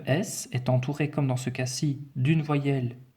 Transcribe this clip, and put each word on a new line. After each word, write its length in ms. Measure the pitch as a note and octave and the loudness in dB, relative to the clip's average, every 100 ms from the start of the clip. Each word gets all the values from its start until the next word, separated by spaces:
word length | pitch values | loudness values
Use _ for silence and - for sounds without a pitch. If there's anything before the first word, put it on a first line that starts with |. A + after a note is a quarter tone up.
| - | 2
S 400 | C#3+ A3+ - - | 0 0 -6 -4
est 160 | C3 B2+ | -4 2
entouré, 420 | B2+ B2 C#3+ D3+ | 2 2 -2 0
comme 160 | - C3+ | 0 0
dans 100 | B2 | 0
ce 140 | - | -2
cas-ci, 500 | C3 B2+ - D3+ C3+ - | -4 -4 0 -2 -2 -6
d'une 280 | C3 B2+ D#3+ | -2 2 2
voyelle 540 | D3+ C#3+ C#3 C#3 A#2+ - - | 2 0 2 0 0 -6 -20